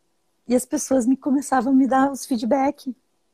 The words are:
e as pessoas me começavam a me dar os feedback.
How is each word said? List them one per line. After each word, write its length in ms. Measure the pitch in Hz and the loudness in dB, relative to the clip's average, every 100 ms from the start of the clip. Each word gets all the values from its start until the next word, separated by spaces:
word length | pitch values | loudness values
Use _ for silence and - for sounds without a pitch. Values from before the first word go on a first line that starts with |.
| _ _ _ _ - | _ _ _ _ -2
e 80 | 240 | -2
as 80 | - | -2
pessoas 400 | 302 - 269 226 | -6 -2 0 2
me 120 | 262 | 0
começavam 560 | 302 269 269 262 240 | 0 -2 0 -2 2
a 20 | 269 | 2
me 120 | 269 | 4
dar 220 | 262 277 | 2 0
os 140 | 277 - | -2 -6
feedback. 680 | 240 226 277 269 285 - 233 _ _ _ | -4 0 0 0 -4 -8 -14 _ _ _